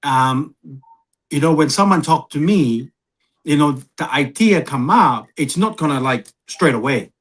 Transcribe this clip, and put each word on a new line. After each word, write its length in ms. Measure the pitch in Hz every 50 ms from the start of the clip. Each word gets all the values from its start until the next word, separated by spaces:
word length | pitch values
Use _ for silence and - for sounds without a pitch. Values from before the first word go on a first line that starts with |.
| -
Um, 520 | 143 135 131 131 131 131 131 147 - - _ _ - 139 135 _ _ - _ _ _ _ _ _ _
you 100 | - 147
know, 140 | 143 165 160
when 160 | 151 156 143
someone 320 | 135 - 196 202 190 175
talk 280 | 147 - 160 151 - -
to 80 | - 147
me, 520 | 151 170 208 196 156 123 117 113 131 135 _ _ _ _ _ _ _ _ _ _ _
you 140 | - 147
know, 240 | 147 151 147 143 131 - _ _
the 140 | - - -
idea 500 | - 143 143 127 - - 220 226 202 170
come 280 | 139 - 139 135 123 143
up, 380 | 190 233 - 156 - - - - _
it's 200 | - 156 135 -
not 200 | 165 185 220 214
gonna, 220 | - 160 156 143 135
like, 280 | 127 131 127 120 - - _ _ _
straight 280 | _ - - - 160 131
away. 360 | 117 110 135 139 117 95 82 _ _